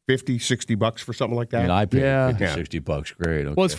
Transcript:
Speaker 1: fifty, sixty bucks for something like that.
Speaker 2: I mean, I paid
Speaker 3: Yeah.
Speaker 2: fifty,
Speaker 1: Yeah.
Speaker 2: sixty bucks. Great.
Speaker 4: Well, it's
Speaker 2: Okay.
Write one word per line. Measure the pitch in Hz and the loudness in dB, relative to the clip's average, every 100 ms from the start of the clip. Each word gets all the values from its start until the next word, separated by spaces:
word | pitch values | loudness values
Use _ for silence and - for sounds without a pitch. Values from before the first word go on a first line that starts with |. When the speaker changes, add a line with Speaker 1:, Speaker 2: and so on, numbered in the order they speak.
| - | 0
Speaker 1:
fifty, | 131 - 120 | 0 0 -2
sixty | - 123 - 107 | 0 -2 0 0
bucks | 110 - | 0 -2
for | - | -8
something | 113 113 120 | -4 -2 -2
like | 117 | -2
that. | 120 | 0
Speaker 2:
I | |
mean, | 90 | 2
I | 92 104 | 2 2
paid | 131 | 2
Speaker 3:
Yeah. | 135 135 131 | 2 2 2
Speaker 2:
fifty, | 113 90 | 2 0
Speaker 1:
Yeah. | 76 | 0
Speaker 2:
sixty | 78 82 | -4 -6
bucks. | 69 73 73 | -4 -4 -6
Great. | - 85 78 71 80 | -4 -2 0 0 0
Speaker 4:
Well, | |
it's | |
Speaker 2:
Okay. | 185 | 0